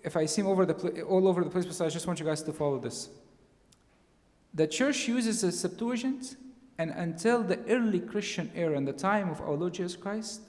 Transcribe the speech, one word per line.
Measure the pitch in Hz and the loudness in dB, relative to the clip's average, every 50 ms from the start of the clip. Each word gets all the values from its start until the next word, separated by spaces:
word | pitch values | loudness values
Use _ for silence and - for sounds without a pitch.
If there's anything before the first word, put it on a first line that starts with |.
| - | -6
if | 175 - 175 | -2 0 0
I | 156 | 0
seem | 156 - - 202 190 | 2 0 0 2 2
over | 196 185 185 | 4 4 4
the | 175 160 | 2 2
pla-, | - - 175 - - 165 | 0 -2 -4 -4 -4 -2
all | - 190 185 185 190 | 2 4 6 6 6
over | 180 175 175 | 6 4 2
the | 160 | 0
place, | 175 180 175 | 0 -2 -2
but | 180 - - 175 | -2 -2 -2 -2
I | 160 | -2
just | 151 170 - 185 | -2 -2 -2 -4
want | 175 151 | -4 -2
you | 156 | 0
guys | 156 156 151 156 | -2 -2 0 -2
to | 156 | -6
follow | 147 - 151 143 139 131 | -4 0 0 0 0 0
this. | 120 120 - - - - - - - - - _ - _ _ _ _ _ - _ _ _ _ _ _ _ _ _ _ _ _ _ _ _ - | -2 -4 -6 -6 -10 -12 -16 -20 -20 -20 -20 _ -20 _ _ _ _ _ -20 _ _ _ _ _ _ _ _ _ _ _ _ _ _ _ 0
The | 147 160 156 | 0 2 2
church | - - 254 277 - - - - | 4 2 2 2 2 2 0 0
uses | 233 254 233 226 220 - | 0 2 2 2 0 2
the | - 180 | 0 0
Septuagint, | 175 - - 175 - - 226 233 247 226 240 262 269 269 - - - - - - - - - - _ - | 0 0 -4 -4 -4 -2 -2 -2 -2 0 -2 -2 -2 -2 -6 -12 -14 -16 -20 -20 -20 -20 -20 -20 _ -6
and | 165 160 | -6 -4
until | - - 175 170 165 165 - 226 240 240 | -4 -4 -4 -4 -4 0 2 4 4 4
the | 226 180 185 - - - | 4 2 0 -2 2 2
early | 220 254 233 220 196 175 | 2 4 4 4 2 2
Christian | 175 - - 202 202 - - - 165 151 - | 0 0 -4 -4 -4 -2 -4 -4 -4 -4 -2
era, | - 170 160 151 143 | -2 0 2 2 2
in | 139 | 0
the | 135 135 | -2 -4
time | - - 190 202 214 196 180 | -2 0 2 2 2 2 0
of | 156 147 | -4 -4
our | - - 147 | -2 -2 -2
Lord | 147 170 180 170 | 0 0 -2 -2
Jesus | - 180 175 175 | -2 -4 -4 -6
Christ | - - 196 208 220 220 220 - - - | -8 -6 -6 -6 -6 -6 -8 -10 -12 -14